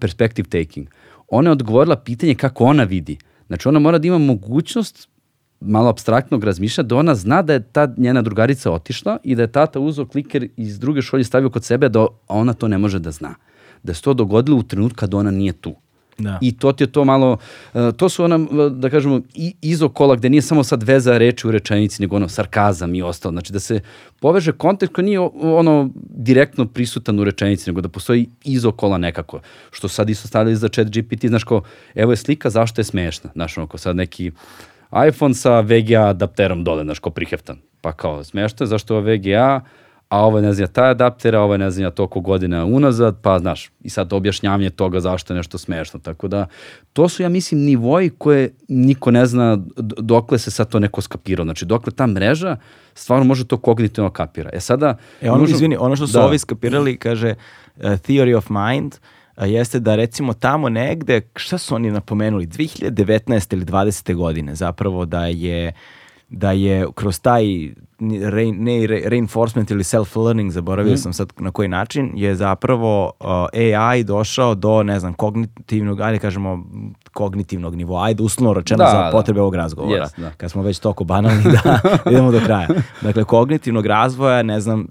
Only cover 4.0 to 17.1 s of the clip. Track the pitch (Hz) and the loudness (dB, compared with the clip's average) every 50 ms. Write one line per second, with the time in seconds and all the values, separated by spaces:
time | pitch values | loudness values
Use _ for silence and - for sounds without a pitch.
4 | 151 175 180 165 147 139 123 98 101 110 123 151 165 - - 240 214 - _ _ | 2 2 2 2 2 2 0 0 -2 -4 -2 -2 -2 -2 -4 -6 -6 -6 _ _
5 | - _ _ _ _ _ _ _ _ _ _ _ - 98 107 110 120 120 110 - | -20 _ _ _ _ _ _ _ _ _ _ _ -6 0 2 4 4 4 2 0
6 | - - 110 127 147 - - 117 104 104 92 85 98 113 - - 147 107 123 131 | 0 0 0 0 0 0 -2 -2 0 -2 -2 -2 -2 -4 -2 -2 -2 0 0 2
7 | 156 170 139 101 87 107 143 180 185 151 147 127 110 _ - 147 147 135 117 127 | 2 2 2 0 0 2 2 2 2 2 0 -2 -2 _ 0 0 0 0 2 0
8 | 127 123 127 127 110 113 101 104 110 131 139 135 - 107 82 82 - - 123 - | 0 2 2 2 0 0 0 0 2 2 0 0 -2 -4 -4 -4 -4 -8 -10 -6
9 | - 202 220 - - 135 127 117 120 113 - 143 156 156 - 139 139 156 151 143 | -4 -6 -6 -4 -4 -4 0 0 0 0 2 2 2 2 0 -4 -4 -4 -4 -4
10 | 131 123 - 143 135 - - 139 123 - - - 113 104 104 101 120 139 151 139 | -8 -6 -6 -6 -6 -4 -4 -4 -4 -4 -8 -10 -10 -10 -8 -6 -4 -2 -2 -2
11 | 123 - - 135 123 113 - 131 135 127 - 117 - - 117 127 143 127 107 113 | -2 -2 0 0 0 2 2 2 2 2 -2 -4 -2 0 0 2 2 2 4 2
12 | 110 - - _ _ - 95 107 117 123 113 - 123 107 101 95 104 104 98 92 | 2 2 0 _ _ -6 -2 0 0 0 0 -2 -2 -2 0 0 0 0 -2 -2
13 | 80 80 76 - 78 71 - _ _ _ _ _ _ - - _ - - 85 - | -6 -8 -10 -12 -14 -16 -16 _ _ _ _ _ _ -20 -20 _ -12 -10 -10 -4
14 | - 143 135 120 110 95 104 113 127 147 151 120 101 - - 98 107 117 113 - | 0 0 0 2 0 2 2 2 2 4 2 0 0 -2 -2 -2 -2 -2 -2 -4
15 | 107 92 98 101 104 104 98 95 98 98 82 _ - 85 76 _ _ _ _ _ | -6 -2 -2 0 0 0 0 0 -2 -2 -4 _ -10 -12 -12 _ _ _ _ _
16 | _ _ _ - 110 101 95 90 127 123 117 - - 135 135 - 143 131 - 147 | _ _ _ -8 -8 -6 -6 -2 -2 -2 -2 0 0 0 2 2 -2 0 2 2
17 | 139 135 | 2 4